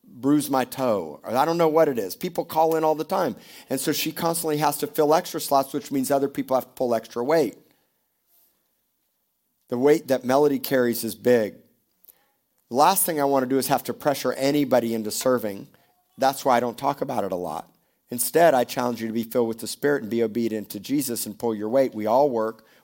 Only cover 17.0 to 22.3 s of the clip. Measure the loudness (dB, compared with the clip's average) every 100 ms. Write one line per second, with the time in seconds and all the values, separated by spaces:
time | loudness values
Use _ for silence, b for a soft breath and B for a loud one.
17 | -4 -4 -4 -4 -6 -8 -12 _ _ _
18 | -10 -6 0 4 6 6 0 -2 -4 -4
19 | -4 -4 -2 -2 -2 -4 -10 -4 0 0
20 | -2 -2 -2 0 -2 -2 -8 -10 -4 -4
21 | -2 -6 -8 -6 -4 -4 0 0 0 0
22 | 0 2 2